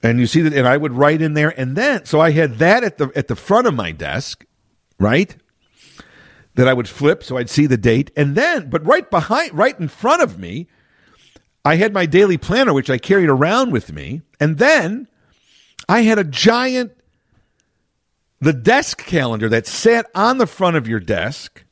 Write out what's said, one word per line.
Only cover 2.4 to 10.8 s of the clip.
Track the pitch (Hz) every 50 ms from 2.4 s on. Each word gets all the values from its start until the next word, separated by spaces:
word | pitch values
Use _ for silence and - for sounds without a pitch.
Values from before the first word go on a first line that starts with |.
| 165 143 117 110
that | 160 170 208 247 240
at | 208 - -
the, | 151 131 -
at | - 135
the | - 120
front | - - - 196 226 254
of | 240 156
my | 120 101 85
desk, | 80 73 78 71 71 98 - - - _ _ _ _ _ _ _ _ _ _ _ _ _
right? | 95 104 117 143 202 - - _ _ _ _ _ _ _ _ _ _ _ _ - - _ _ - - _ _ _ _ _ _
That | - 123 127
I | 131
would | 123 120 -
flip, | - - 139 147 180 - -
so | - 127 127
I'd | 120 98
see | - - 147
the | 147 127 113
date, | 95 123 113 120 143 - _
and | - 147 139 139
then, | 185 269 339 349 277 170 139
but | - 170 156
right | 165 269 359 349 -
behind, | - 175 151 - 220 285 339 311 175
right | 151 202 262 285 -
in | 175 143
front | - - - 240 302 349 320
of | 165 98 82
me, | 95 85 92 139 175 _ _ _